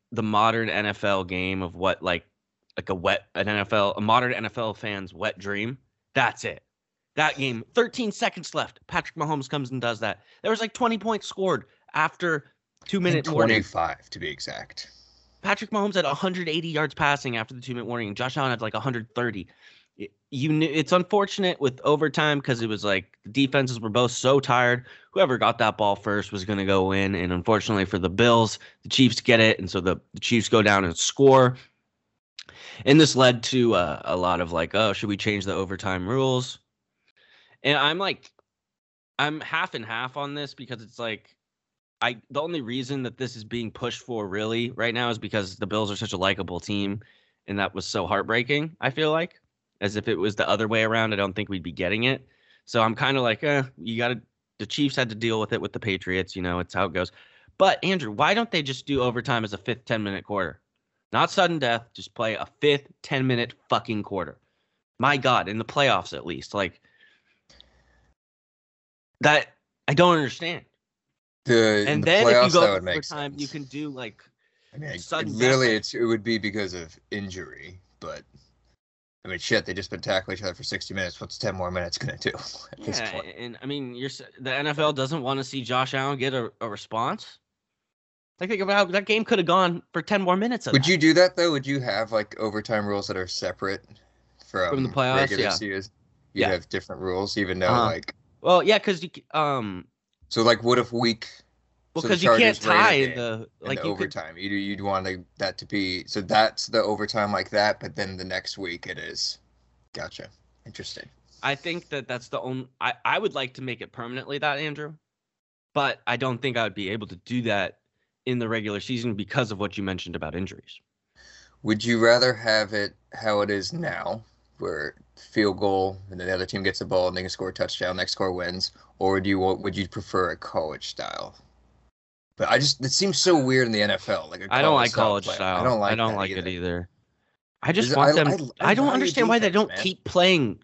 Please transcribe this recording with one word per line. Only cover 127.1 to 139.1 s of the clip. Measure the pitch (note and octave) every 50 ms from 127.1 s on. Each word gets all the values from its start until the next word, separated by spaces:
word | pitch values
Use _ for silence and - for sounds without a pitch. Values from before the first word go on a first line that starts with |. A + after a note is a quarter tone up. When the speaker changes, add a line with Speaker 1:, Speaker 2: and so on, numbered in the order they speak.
| F2+
Speaker 2:
they | F2+ F#2
can | F2+
score | - - F#2+ F#2
a | -
touchdown, | - F2+ F2 - - F#2 F2+ F2+
next | F#2 F#2 - -
score | - G2+ F#2+ F2+
wins, | F2+ F2 F2 F2+ F#2+ - - - - - _ _ -
or | F#2 F#2+ F#2+ F#2+
do | F#2 G2
you | G2 F#2+
want, | F#2 F#2+ F#2 - G2+
would | G2+ F2
you | G2 G2 F2+
prefer | - G#2+ F#2 - - F#2+ F2+ E2+
a | D#2+
college | - - - - F#2 D#2+ D#2 C#2+ - - -
style? | - - B1 G1+ G1+ G1+ G1+ G1+ - - _ _ _ _ _ _ _ _ _ _ _ _ _ _ _ _ _ _ _
But | - G#2 D2
I | A2+ B2+
just, | C#3+ C#3 - - C3
it | C3+
seems | - - F#3+ G3 - -
so | - F#3 F3 D3+ C3
weird | B2+ C3 C3 B2+
in | A#2 A2
the | G#2 G#2
N | G#2
F | G2 F#2+ - -
L, | G2+ E2+ D#2 D#2
like | F2 F2+ F#2+
a | G2
Speaker 1:
I | A#2 C3 C#3+
don't | D#3+ D3+
Speaker 2:
college | C3 A#2+
Speaker 1:
like | A#2
Speaker 2:
style | - A2 A2
Speaker 1:
college | G#2+ G2+ G2+ F#2+
Speaker 2:
play. | - -
Speaker 1:
style. | - F#2 F#2+ F#2 F2+
Speaker 2:
I | F2+
don't | B2+ A#2+ G#2+
like | G2+ G2+ A2
Speaker 1:
I |
don't | A2+ A2+ A2+ G#2+
Speaker 2:
that | G2
Speaker 1:
like | F#2+ F#2+
it | F#2+ F#2 F2
Speaker 2:
either. | F2+
Speaker 1:
either. | F2+ F2 F2 F2+ F2 F2 F2 - _ _ _ _ _ _ _ _ _ _ _ _ _ _ -
I | - E3+
just | G3+ E3 B2
Speaker 2:
Is | D3
it, |
Speaker 1:
want | E3 - C#3+
Speaker 2:
I, | D3+
Speaker 1:
them. | E3+ D3+ C#3+
Speaker 2:
I, | C3+
I | - C#3+ - - _ - D#3+
Speaker 1:
I | G#3
don't | B3 C#4
Speaker 2:
value | C#4+ -
Speaker 1:
understand | F#4+ F#4+ -